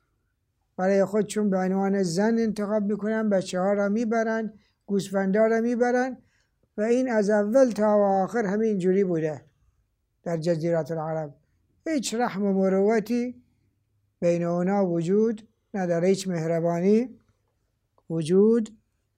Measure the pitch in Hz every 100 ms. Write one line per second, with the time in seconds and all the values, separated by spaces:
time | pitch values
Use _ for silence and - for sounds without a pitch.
0 | _ _ _ _ _ _ _ - 185 196
1 | 190 214 208 214 208 185 185 190 196 196
2 | 180 165 220 233 226 202 202 220 202 208
3 | 208 220 220 190 185 180 190 202 202 214
4 | 226 226 226 226 214 - _ _ - 202
5 | 196 196 190 208 220 226 233 233 247 247
6 | 262 247 _ _ _ _ _ - 220 247
7 | 254 220 196 214 208 269 254 202 214 208
8 | 202 190 190 233 196 214 226 202 180 190
9 | 185 165 156 139 - _ _ _ _ _
10 | _ _ 175 165 165 165 170 165 151 160
11 | 156 160 151 - _ _ _ _ 330 302
12 | 202 226 233 175 202 190 190 190 202 226
13 | 214 240 247 247 _ _ _ _ _ _
14 | _ - 175 170 170 175 180 202 185 170
15 | 165 202 226 214 - _ _ 202 180 170
16 | 180 190 185 170 160 170 170 170 190 214
17 | 262 - _ _ _ _ _ _ _ _
18 | - 165 156 190 214 233 214 - _ _
19 | _